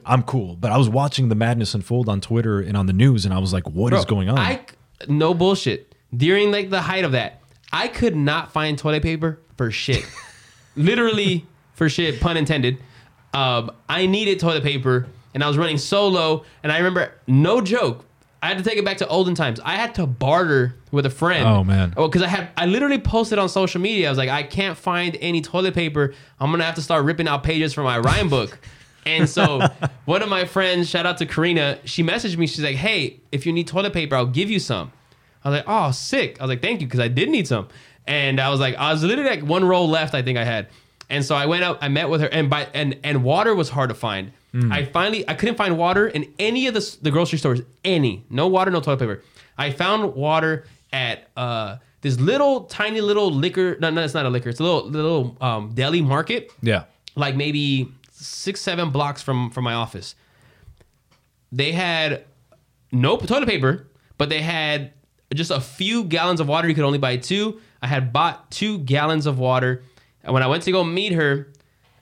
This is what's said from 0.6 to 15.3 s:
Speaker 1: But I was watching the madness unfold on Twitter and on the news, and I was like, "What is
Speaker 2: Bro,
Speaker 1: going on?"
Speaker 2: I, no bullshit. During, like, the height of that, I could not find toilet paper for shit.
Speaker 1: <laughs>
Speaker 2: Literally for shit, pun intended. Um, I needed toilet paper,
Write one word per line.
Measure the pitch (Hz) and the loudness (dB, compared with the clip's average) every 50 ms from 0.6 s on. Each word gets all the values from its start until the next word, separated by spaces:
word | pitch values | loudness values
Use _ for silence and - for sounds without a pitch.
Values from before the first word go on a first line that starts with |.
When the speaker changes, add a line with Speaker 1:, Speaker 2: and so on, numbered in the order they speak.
Speaker 1:
But | 87 113 | -2 0
I | 104 123 | 2 4
was | 139 110 | 4 4
watching | 107 131 139 147 - - 131 117 | 2 2 0 0 0 0 2 2
the | 110 | 2
madness | 104 113 117 120 117 110 98 - | 2 2 2 2 0 -2 -2 -2
unfold | 110 92 - 120 120 123 110 | -4 -4 -2 -2 -2 0 0
on | 101 98 | -2 -2
Twitter | 95 - 113 117 113 113 107 101 | -2 -2 0 0 2 2 0 0
and | 98 85 104 101 | 0 0 0 0
on | 98 | 2
the | 92 92 | 2 4
news, | 92 120 139 131 110 90 | 6 6 6 6 4 2
and | 98 92 | 0 0
I | 92 | 0
was | 95 95 | 0 0
like, | 90 92 85 - | 0 -2 -2 -2
"What | 76 - 202 120 120 | -2 -2 0 2 2
is | - - | 2 2
Speaker 2:
Bro, | - 214 | 2 0
Speaker 1:
going | 202 - 92 | 0 2 2
on?" | 117 147 | 2 2
Speaker 2:
I, | 185 226 262 254 - - - _ _ _ _ _ - - | 2 0 -2 -4 -6 -16 -20 _ _ _ _ _ -4 -2
no | 143 147 156 160 175 | 0 2 2 2 2
bullshit. | 170 175 185 196 185 - 131 104 - - _ - _ _ _ - | 2 4 2 2 2 0 -2 -2 -4 -6 _ -20 _ _ _ -2
During, | 120 135 160 185 202 208 208 | 0 2 4 4 4 4 2
like, | 202 202 202 190 | 2 0 -2 -2
the | 190 185 | -2 -2
height | 165 - 185 190 185 | -2 0 -2 0 0
of | 156 131 | 0 0
that, | 123 110 101 - - _ _ - _ _ - - | 0 -2 -2 -8 -14 _ _ -20 _ _ -6 -4
I | 156 208 247 | -4 -4 -4
could | - - 240 233 175 | -2 0 0 0 2
not | 156 143 143 147 165 156 - - | 2 2 2 0 0 -4 -4 -4
find | 156 151 151 151 143 | -2 -2 0 -2 -2
toilet | - 151 156 156 | 0 0 0 0
paper | 156 165 160 160 156 165 156 - _ _ - - | 0 -2 -2 0 -2 -2 -4 -4 _ _ -8 -4
for | 127 117 | -4 -4
shit. | 104 - - - 131 120 - - | -4 -4 -2 0 0 0 -2 -4
Speaker 1:
<laughs> | - - - - - - - - - - - - _ | -14 -18 -18 -20 -20 -20 -20 -20 -20 -20 -20 -16 _
Speaker 2:
Literally | 139 147 175 233 233 240 226 220 208 208 196 180 170 - - _ _ _ _ _ | 0 2 2 4 4 2 2 2 2 2 2 0 0 -4 -8 _ _ _ _ _
for | - 160 160 | 0 0 0
shit, | - - 170 160 147 - | 2 2 0 -2 0 0
pun | - 175 165 160 | 0 0 2 2
intended. | 151 139 160 147 127 127 131 131 - - - - - - _ _ _ _ - | 0 2 2 2 2 0 0 -2 -8 -18 -20 -20 -20 -20 _ _ _ _ -4
Um, | 139 135 131 123 120 113 113 - - _ - | -2 0 2 0 0 -2 -4 -10 -16 _ -6
I | 143 170 185 | -2 0 2
needed | 185 190 208 220 202 190 185 | 2 2 2 2 0 0 2
toilet | 165 165 165 156 143 | 2 0 0 2 0
paper, | 147 143 139 127 135 127 123 123 - - - - - | 0 -2 0 0 2 2 2 0 -2 -10 -20 -20 -10